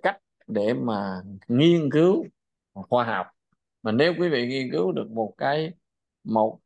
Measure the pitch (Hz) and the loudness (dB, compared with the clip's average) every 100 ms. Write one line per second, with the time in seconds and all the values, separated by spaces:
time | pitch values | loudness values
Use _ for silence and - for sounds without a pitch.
0 | 196 202 _ _ - 107 104 131 123 104 | -4 -4 _ _ -6 -2 0 0 -2 -2
1 | 98 92 92 98 - 120 160 170 147 147 | -4 -6 -10 -14 -2 4 4 4 2 4
2 | 170 208 - _ _ _ _ 98 95 123 | 4 2 -2 _ _ _ _ -14 -2 -2
3 | 117 101 90 _ _ _ _ _ 110 110 | 0 -4 -6 _ _ _ _ _ -2 2
4 | 160 165 175 135 120 135 127 156 185 151 | 2 2 0 0 -2 -4 -4 -2 -2 -2
5 | 107 113 107 - 139 147 160 175 _ _ | -6 -6 -6 -4 -2 -2 -4 -10 _ _
6 | _ _ - 110 110 - | _ _ -2 0 0 -2